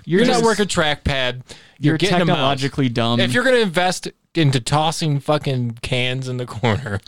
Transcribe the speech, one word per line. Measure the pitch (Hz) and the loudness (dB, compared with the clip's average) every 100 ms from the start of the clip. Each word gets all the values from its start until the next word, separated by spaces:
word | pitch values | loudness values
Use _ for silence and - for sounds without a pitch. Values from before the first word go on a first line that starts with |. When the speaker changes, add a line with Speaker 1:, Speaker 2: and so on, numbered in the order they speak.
| - | -2
Speaker 1:
you're | 180 | 2
Speaker 2:
You're | 247 | 4
not | 247 | 4
Speaker 1:
just | 226 | 2
Speaker 2:
working | 208 202 | 2 0
trackpad. | - 151 143 - 135 127 127 - - - - | 0 0 0 -2 0 -2 -4 -10 -20 -20 -2
You're | 143 | 0
Speaker 1:
you're | 156 | 2
Speaker 2:
getting | 185 175 | 2 2
a | 170 | 2
mouse. | 139 | 2
Speaker 1:
technologically | 131 135 135 - 131 | 0 0 -2 0 0
dumb. | 120 117 120 | 0 0 2
Speaker 2:
If | 117 | 0
you're | 147 | 0
gonna | 254 247 | 2 2
invest | 208 160 180 180 - - _ | 2 0 0 -2 -8 -14 _
into | 170 147 131 | 0 2 2
tossing | - 147 156 - 165 139 | 0 0 0 -2 -2 -2
fucking | - 151 147 131 120 113 | 0 0 0 -2 -4 -6
cans | - 127 127 131 127 | -4 -2 -2 -4 -6
in | 123 | -8
the | 123 | -8
corner. | 110 120 147 127 101 | -2 0 0 -2 -8